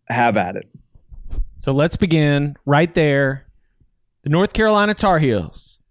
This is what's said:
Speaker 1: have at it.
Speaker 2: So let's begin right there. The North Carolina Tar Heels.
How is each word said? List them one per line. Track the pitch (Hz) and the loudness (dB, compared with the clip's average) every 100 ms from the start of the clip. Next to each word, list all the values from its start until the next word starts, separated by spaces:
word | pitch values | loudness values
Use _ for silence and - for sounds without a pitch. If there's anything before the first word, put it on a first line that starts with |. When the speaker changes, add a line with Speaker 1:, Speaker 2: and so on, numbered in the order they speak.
| - | -8
Speaker 1:
have | 117 120 110 | -2 0 0
at | 90 | -2
it. | - - - _ - - - - - - - | -8 -14 -20 _ -20 -20 -18 -8 -6 -6 -6
Speaker 2:
So | - | -2
let's | 135 160 - | 0 0 0
begin | 196 160 147 143 143 143 | 0 2 2 0 -2 -6
right | - 143 170 | 0 2 2
there. | 170 151 139 139 135 - _ _ _ _ _ _ _ | 2 2 2 0 -4 -12 _ _ _ _ _ _ _
The | 143 | -2
North | 156 254 | 0 0
Carolina | - 220 208 208 | 0 2 2 2
Tar | 208 208 170 | 0 0 2
Heels. | 151 107 82 - - - _ | 2 0 -4 -12 -20 -20 _